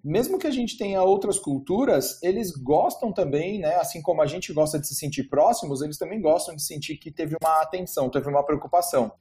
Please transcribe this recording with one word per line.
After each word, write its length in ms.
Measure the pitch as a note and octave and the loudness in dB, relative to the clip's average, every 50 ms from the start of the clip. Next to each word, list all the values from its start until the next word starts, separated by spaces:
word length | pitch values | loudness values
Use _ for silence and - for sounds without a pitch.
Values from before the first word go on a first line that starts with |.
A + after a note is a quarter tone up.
| - | -6
mesmo 360 | C#3+ D#3 G#3 B3+ E4+ F#4+ - | -2 0 0 0 0 -2 -2
que 80 | - D#4 | -2 -2
a 40 | |
gente 260 | C4 C4 A#3+ A3 - - | -2 -2 -4 -4 -4 -6
tenha 260 | G#3+ G3+ G3 F#3+ F#3 | -4 -2 0 2 4
outras 340 | F#3+ G3 G3 G3 G#3 F#3+ - | 4 4 4 2 0 -2 -2
culturas, 840 | - - C#3 C3 C3 - F3+ G#3+ C#4 C4+ G3 C#3+ B2+ - - - - | -2 -2 -4 -4 -2 -2 0 2 2 4 4 2 2 0 -6 -2 -2
eles 280 | F3 F#3+ A3 A3+ F3+ | 0 0 0 -2 -4
gostam 640 | E3 C#3+ B2 B2 D3+ E3 - D#4 - - - A3+ F#3 | -6 -6 0 2 4 4 4 2 0 -2 -4 -4 -2
também, 460 | - F#3 D3 C#3 D3 E3 F#3 G#3 G#3 | -2 -2 0 0 0 -2 -2 -4 -2
né, 160 | F3+ D3+ E3 | -2 0 0
assim 260 | F3+ D#3 - - E3+ | 0 0 -2 -4 -4
como 200 | D3+ - E3+ D#3+ | -2 0 2 2
a 40 | D3+ | 2
gente 260 | C3+ D3+ F#3 F3+ - | 2 0 -4 -8 -4
gosta 280 | D#3+ D3+ D#3 D3 D#3 D3+ | 0 2 2 2 2 -2
de 80 | D3 - | -4 -4
se 80 | - | -6
sentir 300 | - D#3 C#3+ C#3+ - C3 | -6 -6 -4 -4 -4 -4
próximos, 560 | - - C#3 D#3 G#3 A#3+ - - D3+ C#3 B2+ | 0 2 4 6 6 4 2 -2 -4 -4 -4
eles 160 | C#3+ D3+ D3+ - | -4 -6 -6 -6
também 220 | F#3 D#3+ G3 A3 | -8 -6 -4 0
gostam 360 | F#3 D3+ D#3 F3+ - - E3 | 2 4 4 4 2 -4 -6
de 80 | D3+ D3 | -8 -8
sentir 340 | - D#3+ D3 - - D#3 - | -8 -6 -8 -8 -8 -10 -10
que 140 | - D#3+ | -12 -12
teve 240 | D3 - E3 D3 D#3 D#3+ | -8 -6 -6 -4 -4 0
uma 200 | - D#3+ D#3+ D#3 | 2 2 4 4
atenção, 480 | D#3 D#3 - F3+ F3+ - - - C#3 B2+ | 2 0 -2 -6 -6 -4 -2 -2 -2 0
teve 200 | B2+ C#3+ B2+ C#3+ | 0 -2 -2 2
uma 140 | C#3+ C#3+ C#3 | 2 2 2
preocupação. 680 | - D3+ C#3 - C3+ - F3 F3 - - C3+ A#2+ G#2 - _ | 2 0 -2 -2 0 0 2 2 2 0 0 0 0 -4 _